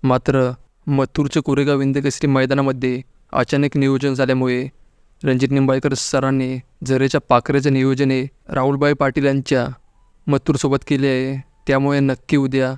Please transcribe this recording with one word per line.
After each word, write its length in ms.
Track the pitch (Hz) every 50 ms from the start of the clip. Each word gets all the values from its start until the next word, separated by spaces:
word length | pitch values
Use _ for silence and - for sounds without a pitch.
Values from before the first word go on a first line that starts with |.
| -
मात्र 480 | 135 127 127 - - 135 135 131 127 127 - - _ _ _ _ -
मथुरच्या 540 | 143 135 135 127 _ - 147 139 - 160
कोरेगाव 380 | 143 - 139 135 143 139 143 139
हिंदकेसरी 480 | 139 135 135 143 139 143 131 - - 143
मैदानामध्ये 720 | 135 135 131 127 135 139 139 135 131 127 127 127 123 123 131 - _ - _ _ -
अचानक 440 | - 123 - - 139 143 143 - 147
नियोजन 360 | 139 135 135 131 139 143 135
झाल्यामुळे 540 | 127 139 127 131 131 127 127 123 123 131 131 _ - - _ _ _ _ _ _ _ -
रणजित 280 | 143 131 127 135 131
निंबाळकर 420 | 139 139 135 135 131 135 - 147 139
सरांनी 640 | 127 - - - 139 131 135 135 135 131 127 131 127 - _ _ _ - 123
झरेच्या 340 | 135 127 135 135 - 151 - _
पाकऱ्याचं 440 | 127 120 - - 139 143 131 147 139
नियोजन 380 | 135 131 135 135 131 139 135
हे 160 | 131 131 127 139 _ _ _ -
राहुलभाई 440 | 143 139 131 139 139 139 147 147 147
पाटील 320 | 139 143 139 131 - 139
यांच्या 420 | 143 135 139 135 - 147 127 117 - 127 - _ _ _ _ _ _ _ _ _ -
मथुरसोबत 500 | 143 135 _ - 147 135 - 135 135 139 - -
केले 200 | 147 135 135 139
आहे. 360 | 131 127 131 131 135 135 131 _ _ _ _ -
त्यामुळे 320 | 139 135 139 139 143 143
नक्की 380 | 139 135 131 - - - - 143
उद्या 380 | 139 135 131 135 131 127 131